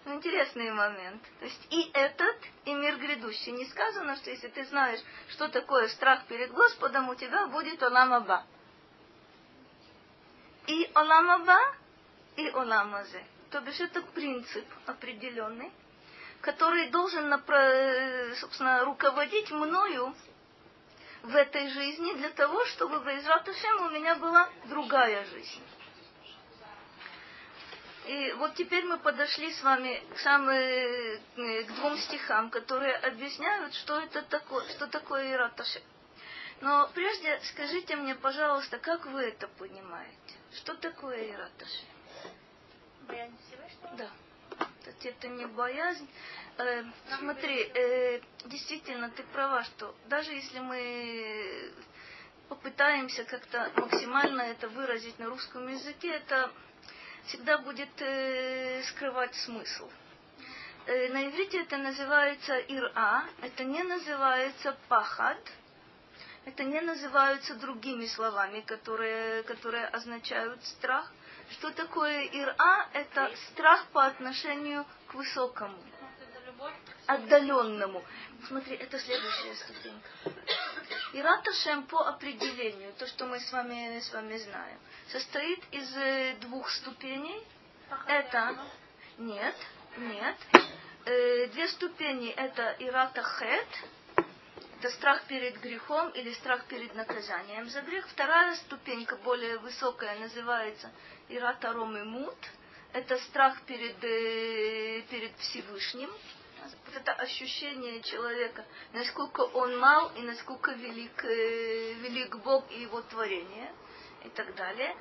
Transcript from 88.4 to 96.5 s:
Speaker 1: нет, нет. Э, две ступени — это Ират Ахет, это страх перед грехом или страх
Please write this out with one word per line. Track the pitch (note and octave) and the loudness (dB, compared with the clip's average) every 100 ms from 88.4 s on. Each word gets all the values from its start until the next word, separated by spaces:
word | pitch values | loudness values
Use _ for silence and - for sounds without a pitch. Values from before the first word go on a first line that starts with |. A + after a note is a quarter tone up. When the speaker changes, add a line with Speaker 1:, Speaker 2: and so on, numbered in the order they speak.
| A3+ C4+ C#4 - - - - - | 0 -2 -10 -16 -20 -20 -20 -10
Speaker 1:
нет, | A3+ G3+ A#3 G4 - - - - | -8 -4 -4 -6 -14 -16 -18 -10
нет. | A#3+ G3+ B3 F#4 - - - - - - - | -8 -4 -4 -6 6 8 8 -8 -16 -12 0
Э, | B3 B3 B3 B3 | 2 4 2 0
две | A#3 E4+ | 0 -2
ступени — | - F4 - D4+ C4 A#3 - | 0 -6 -4 -4 -2 -4 -4
это | C4 C4 A3+ - | -4 -2 -4 -2
Ират | B3+ B3+ C4 B3 | -2 2 2 0
Ахет, | A#3 - A3+ D4+ A#4+ - - - - - - - - - - - | -4 -4 0 0 0 -8 -14 -18 0 0 0 -8 -20 -18 -18 -8
это | B3 | -6
страх | - C#4+ C#4 | 2 4 4
перед | - C4+ A3 G3+ | 2 -4 -4 -6
грехом | A#3 A#3 - D4+ E4 | -10 -10 -2 0 0
или | - A#3+ | -2 -8
страх | A#3+ C4+ | -8 -2